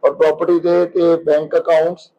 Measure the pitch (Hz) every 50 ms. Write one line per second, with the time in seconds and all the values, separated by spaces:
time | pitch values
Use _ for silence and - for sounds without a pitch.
0 | - 135 143 - 160 156 151 156 170 175 175 170 160 175 175 175 175 175 - 180
1 | 170 170 165 165 165 156 147 151 156 151 - 170 165 - 170 156 160 170 180 -
2 | - _ _